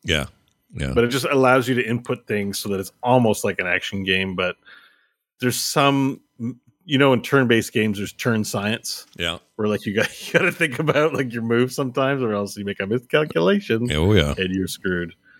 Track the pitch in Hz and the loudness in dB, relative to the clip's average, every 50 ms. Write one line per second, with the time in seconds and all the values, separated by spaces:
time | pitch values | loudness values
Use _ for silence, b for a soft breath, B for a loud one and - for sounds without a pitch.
0 | - - 80 73 67 - - _ _ _ _ _ _ _ - 80 71 67 64 117 | -2 0 0 0 0 -4 -10 _ _ _ _ _ _ _ -10 -8 -6 -2 0 0
1 | 120 120 131 131 143 - 143 135 131 127 127 131 120 131 123 123 107 110 120 120 | 2 2 0 -2 -2 0 2 4 4 6 4 4 4 2 0 -2 -2 -2 -4 -4
2 | - - 127 - _ - 107 104 101 101 98 - - 104 98 95 95 - - _ | -4 -6 -10 -8 _ -4 -4 -2 -2 -4 -6 -6 -4 -4 -4 -4 -4 -8 -10 _
3 | - 123 127 127 120 110 104 - - 101 92 - 92 90 90 92 - - 101 98 | 0 4 4 6 6 4 2 0 -2 -4 -2 -2 -2 -2 -2 -2 -2 -4 -6 -4
4 | 95 95 92 95 98 95 92 92 90 90 - _ b b b b b b b b | -2 0 0 0 0 -2 -2 -2 -2 -4 -4 _ b b b b b b b b
5 | b b b b _ _ _ - 127 123 117 - - - - 160 139 143 139 139 | b b b b _ _ _ -2 -2 -2 0 -2 -4 -2 2 4 4 4 4 2
6 | 135 135 - - _ _ _ - 113 120 127 - _ _ _ _ _ 156 143 131 | 2 0 -2 -6 _ _ _ -8 -8 -8 -8 -10 _ _ _ _ _ 0 2 4
7 | 143 139 127 110 - - 143 139 127 117 117 113 104 - - 120 110 110 98 101 | 6 6 4 4 2 2 2 4 4 4 4 2 2 0 0 0 0 0 -2 -4
8 | 98 - - - - 123 113 107 101 - - 104 101 107 113 - - - - - | -6 -8 -8 -4 -2 0 0 0 -2 -2 -4 -4 -2 -2 -4 -4 -6 -10 -12 -12
9 | - _ - - 85 85 87 - - _ _ - 107 107 101 95 - 110 98 110 | -14 _ -8 -6 -4 -4 -4 -6 -12 _ _ -4 -2 -2 -2 -2 -4 -2 -2 -2
10 | 104 - - - - - - 160 185 175 160 - 165 151 123 - 160 147 131 147 | -2 -2 -4 -10 -6 -2 0 0 0 0 0 -2 -2 -2 -2 -2 -2 0 2 2
11 | 151 160 156 151 135 120 117 117 113 113 117 117 127 127 - - 139 127 120 135 | 2 2 0 -2 -4 -4 -4 -4 -2 0 2 2 2 0 -2 -4 -6 -4 -2 -2
12 | 135 135 143 135 127 110 104 101 101 98 - 104 98 101 95 - 98 98 117 127 | 0 0 0 -2 -2 -2 -2 -2 -4 -4 -6 -8 -8 -8 -6 -6 -4 -2 -2 -4
13 | - - - 151 156 156 - 165 165 190 202 202 202 - 113 113 120 123 76 78 | -2 0 0 0 0 0 0 0 2 2 2 2 0 0 -2 0 0 0 0 2
14 | 82 101 107 92 76 73 76 - 95 92 95 95 90 87 - - - 95 90 87 | 4 6 6 6 4 4 0 -2 -2 -2 -2 -2 -4 -4 -6 -6 -4 -2 -2 -2
15 | 87 82 - _ b b b | -4 -6 -10 _ b b b